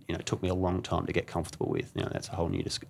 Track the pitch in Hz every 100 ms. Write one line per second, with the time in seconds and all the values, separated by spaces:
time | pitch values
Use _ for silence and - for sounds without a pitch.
0 | - 85 - - 90 92 92 90 - 87
1 | 87 - - 85 - - - 80 - -
2 | - - - 87 85 - - -